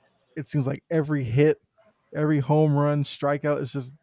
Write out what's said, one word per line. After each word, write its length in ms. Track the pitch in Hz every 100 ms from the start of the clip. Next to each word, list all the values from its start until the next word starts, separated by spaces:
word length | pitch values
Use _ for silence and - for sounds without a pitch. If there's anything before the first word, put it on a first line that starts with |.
| _ _ _ -
it 100 | 143
seems 200 | 147 131
like 160 | - -
every 340 | 165 147 147
hit, 360 | 120 123 151 143 _ _ _ _ _ 151
every 240 | 151 151
home 340 | 131 151 156
run, 300 | 143 147 147
strikeout 560 | 143 - 143 147 151 143
is 140 | 135
just 240 | 139 127 147